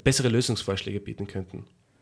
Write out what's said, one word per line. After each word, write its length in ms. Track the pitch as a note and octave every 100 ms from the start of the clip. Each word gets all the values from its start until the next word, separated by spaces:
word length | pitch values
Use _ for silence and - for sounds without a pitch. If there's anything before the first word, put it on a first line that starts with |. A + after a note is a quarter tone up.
bessere 260 | C#3 C3 B2
Lösungsvorschläge 720 | A#2 B2 G#2+ - F#2+ G2 G2+
bieten 280 | A2 G#2+ G2+
könnten. 380 | G2 F2+ - - _ _ _